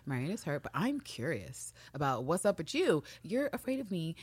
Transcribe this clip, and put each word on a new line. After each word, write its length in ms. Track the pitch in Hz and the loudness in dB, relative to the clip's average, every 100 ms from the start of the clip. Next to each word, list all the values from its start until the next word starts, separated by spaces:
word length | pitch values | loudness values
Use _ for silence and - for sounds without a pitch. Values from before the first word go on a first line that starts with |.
Marion 260 | 143 127 147 | -2 0 0
is 120 | 233 | -2
hurt, 200 | 156 147 | -2 -2
but 100 | - | -2
I'm 240 | - 240 285 | 0 0 0
curious 720 | - - 139 113 90 - - - - | -4 -4 -2 -2 -6 -10 -12 -14 -10
about 320 | 139 139 120 | -2 0 2
what's 180 | 131 185 | 2 2
up 140 | 202 185 | 4 2
with 180 | 156 | 0
you. 280 | 294 339 156 - - | 2 6 4 2 -12
You're 260 | 160 247 285 | -2 0 0
afraid 260 | - - 262 | -2 -2 -2
of 100 | 214 | -2
me. 280 | 180 160 - | -2 -2 -4